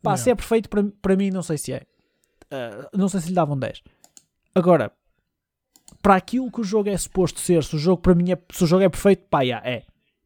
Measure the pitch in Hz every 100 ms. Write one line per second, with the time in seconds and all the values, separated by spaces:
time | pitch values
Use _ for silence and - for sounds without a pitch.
0 | 226 190 123 226 - 226 208 208 202 -
1 | 196 190 196 190 170 151 - 131 - _
2 | _ _ _ _ - 139 120 104 139 196
3 | 190 190 165 180 151 143 120 - _ _
4 | _ _ _ _ _ - 175 165 107 _
5 | _ _ _ _ _ _ _ _ _ -
6 | 196 190 - 247 254 214 208 214 202 196
7 | - - 175 - - 175 143 156 156 180
8 | 185 170 175 180 _ - 175 185 196 -
9 | 196 190 - 156 127 117 120 123 - _
10 | _ _